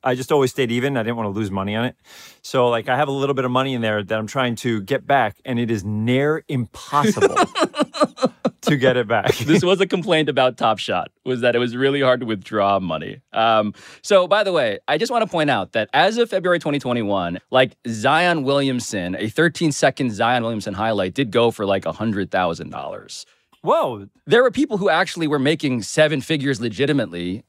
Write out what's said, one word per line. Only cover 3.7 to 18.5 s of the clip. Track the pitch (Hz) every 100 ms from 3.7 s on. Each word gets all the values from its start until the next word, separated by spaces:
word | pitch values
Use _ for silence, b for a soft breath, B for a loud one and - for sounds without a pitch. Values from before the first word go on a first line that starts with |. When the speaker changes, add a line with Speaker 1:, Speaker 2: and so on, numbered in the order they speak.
Speaker 1:
in | 127
there | 113 107
that | 95 110
I'm | 107
trying | 139 123 113
to | 127 110
get | 95 135 -
back, | 139 110 - -
and | 120
it | 120
is | 110
near | 95 107 113 127 147 160 -
impossible | 143 110 - - 143 220 - 392 427
Speaker 2:
<laughs> | 359 - 330 302 277 320 294 - 262 - 254 _
Speaker 1:
to | - 147
get | 131 123
it | 110
back. | 113 - -
<laughs> | 120
Speaker 2:
This | 165
was | 175 190
a | 190
complaint | 196 190 160 151
about | 139 127 117
Top | 120 107
Shot, | - 92 80 _ 127
was | 127
that | 120 120
it |
was | 123 120
really | 135 139
hard | 131 127
to | 123
withdraw | 107 92 107 98 98
money. | 92 80 90 98 _
Um, | 101 113 110 107 - B B
so, | - 196 180
by | 202
the | 202
way, | 175 120 101 -
I | 151
just | 226
wanna | 240 220
point | 170 147
out | 117 92
that | 113 107
as | 139 180 226
of | 233
February | 185 175 175
twenty | 160 143
twenty-one, | 131 120 104 98 87 87 _
like, | 127 131 _ 120
Zion | 113 123 156 175 165
Williamson, | 135